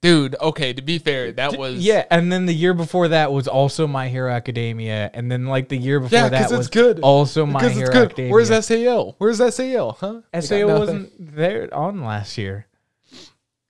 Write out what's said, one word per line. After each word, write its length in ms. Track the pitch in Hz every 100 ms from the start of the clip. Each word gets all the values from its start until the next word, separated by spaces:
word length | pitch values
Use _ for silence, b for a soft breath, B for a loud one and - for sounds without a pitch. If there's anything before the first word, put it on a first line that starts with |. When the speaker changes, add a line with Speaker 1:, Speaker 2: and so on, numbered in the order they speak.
Speaker 1:
Dude, 340 | 170 165 135 131
okay, 320 | 156 156 131
to 100 | 123
be 160 | 135 170
fair, 320 | 151 135 117
that 220 | 110 139
Speaker 2:
D-, 40 | 135
Speaker 1:
was 180 | 135 127
Speaker 2:
yeah, 260 | 196 202 -
and 220 | 170 175
then 120 | 185 180
the 60 |
year 220 | 156 180
before 320 | 175 160 180 170
that 240 | 160 147
was 140 | 139 131
also 400 | 135 139 - 151
My 220 | 135 131
Hero 240 | 127 127
Academia, 760 | 120 131 117 117 113 113 107 104
and 160 | 117 120
then, 160 | 123 131
like, 220 | 135 131
the 80 | 135
year 220 | 131 143
before 180 | 127 233
Speaker 1:
Yeah, 100 | 226
Speaker 2:
that 140 | 131
Speaker 1:
'cause 80 | -
it's 80 | 240
Speaker 2:
was 100 | -
Speaker 1:
good. 280 | 220 240 165
Speaker 2:
also 420 | 139 139 143 156 147
My 140 | -
Speaker 1:
Because 160 | 247 -
Speaker 2:
Hero 100 | 254
Speaker 1:
it's 60 | 254
good. 80 | 214
Speaker 2:
Academia. 260 | - 127
Speaker 1:
Where's 180 | 220 233
S 180 | 220 220
A 180 | 226 240
O? 240 | 226 - -
Where's 220 | 208 220
S 200 | 247 240
A 160 | 262 247
O, 120 | 120
huh? 200 | 107 196
They 60 | 233
got 40 | -
Speaker 2:
S 160 | 170 -
A 120 | 202
O 40 | 208
Speaker 1:
nothing. 140 | -
Speaker 2:
wasn't 560 | 208 196 190 - 160 147
there 360 | 175 214 -
on 300 | 143 170 202
last 340 | 117 104 98 -
year. 300 | 98 98 - _ _ _ B B B B _ _ _